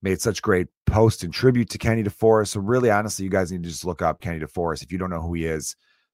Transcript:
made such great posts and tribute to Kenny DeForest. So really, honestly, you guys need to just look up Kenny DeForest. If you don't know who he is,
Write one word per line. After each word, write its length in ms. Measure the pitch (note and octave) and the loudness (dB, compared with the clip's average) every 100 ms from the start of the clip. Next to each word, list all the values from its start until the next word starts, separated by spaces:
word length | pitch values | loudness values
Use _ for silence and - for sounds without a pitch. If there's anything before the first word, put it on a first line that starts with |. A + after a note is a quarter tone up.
made 180 | G2 F2+ | -4 -2
such 220 | - F#2+ | -2 -2
great 260 | G#2+ F#2 F2+ _ - | 0 0 0 _ 0
posts 360 | G#2 A2 - | 4 4 4
and 80 | F2 | -4
tribute 380 | - C3 A#2+ A2 | 2 4 4 0
to 80 | - | -2
Kenny 260 | A#2 A2+ | 0 0
DeForest. 460 | G2+ - A2 A2 G2+ | -2 2 4 4 2
So 100 | G#2 | -2
really, 300 | G2 B2+ A#2+ | -2 2 4
honestly, 340 | G2+ G#2+ - | 2 0 -4
you 60 | G2 | -2
guys 220 | G2 F2 | 0 -2
need 120 | F#2 | -4
to 60 | E2+ | -8
just 160 | D2+ F2+ | -8 -8
look 160 | E2 | -2
up 180 | E2+ D2+ | -2 -2
Kenny 200 | E2+ D#2+ | -6 -8
DeForest. 420 | D#2 - E2+ D2+ | -8 -4 -4 -4
If 100 | - | -8
you 60 | F2+ | -8
don't 140 | F#2 | -6
know 100 | E2+ | -6
who 140 | E2 E2+ | -6 -4
he 100 | D#2+ | -4
is, 300 | D#2 - - _ _ _ | -4 -8 -12 _ _ _